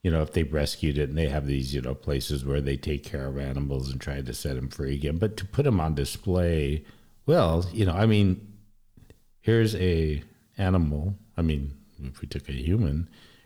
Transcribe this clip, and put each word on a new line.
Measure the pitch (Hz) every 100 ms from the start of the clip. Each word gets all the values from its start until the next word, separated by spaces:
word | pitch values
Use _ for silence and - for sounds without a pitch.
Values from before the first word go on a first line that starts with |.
you | 92
know, | 80
if | 78
they | 90
rescued | 76 76 76 - 80 71
it | 71
and | 76
they | 78
have | 76 69
these, | 69 65
you | 69
know, | 64
places | 65 - 69 - 73
where | 65 69
they | 69 67
take | - 71
care | - 71 67
of | 67
animals | 69 67 69 67 67
and | 65
try | 71 69
to | 64
set | - 73 65
'em | 65
free | - 67
again, | 69 73 80
but | 107 107
to | 95
put | - 147
'em | 101
on | 80
display, | 73 67 - - 90 87 82 69 76 - - - _
well, | - 165 90 82 92
you | 85 95
know, |
I | 85
mean, | 113 104 101 92 - - - _ _ - - - _ _
here's | - 113 110 104
a | 92 85 78 73 - _ _ -
animal. | 95 92 78 73 90 101 - -
I |
mean, | 82 73 71 69 - -
if | 67 64
we | 67
took | 69 -
a |
human, | 65 69 107 87 71 85 - - -